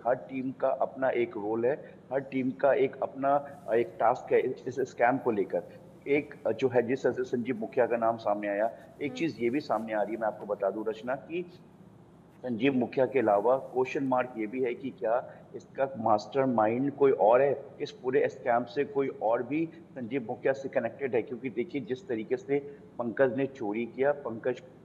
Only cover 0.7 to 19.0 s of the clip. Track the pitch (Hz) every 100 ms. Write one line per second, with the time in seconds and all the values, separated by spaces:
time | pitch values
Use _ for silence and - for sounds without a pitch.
0.7 | 135 135 131 131 117 117 113 104 113 120
1.7 | 156 - - - 131 139 131 127 - 143
2.7 | 117 131 - 110 135 135 143 143 - -
3.7 | 113 117 - 117 127 - 120 123 127 -
4.7 | 131 127 - 120 131 127 104 90 90 -
5.7 | - - - - 147 147 - 110 110 135
6.7 | 123 117 131 131 123 127 123 117 113 110
7.7 | - 113 120 113 113 113 104 104 101 113
8.7 | - - - 139 127 160 110 120 139 147
9.7 | 110 113 107 101 113 110 107 107 101 98
10.7 | 104 110 104 123 139 - 170 175 - -
11.7 | - - - - - - - 127 110 135
12.7 | 131 117 - 123 131 110 104 110 135 135
13.7 | 123 131 160 135 127 127 113 107 127 123
14.7 | 120 131 - 113 120 - - - 120 -
15.7 | - 135 127 113 107 - 139 135 117 107
16.7 | 120 139 139 139 - 104 123 143 127 -
17.7 | - 143 - 123 139 - - 131 120 123
18.7 | 147 143 139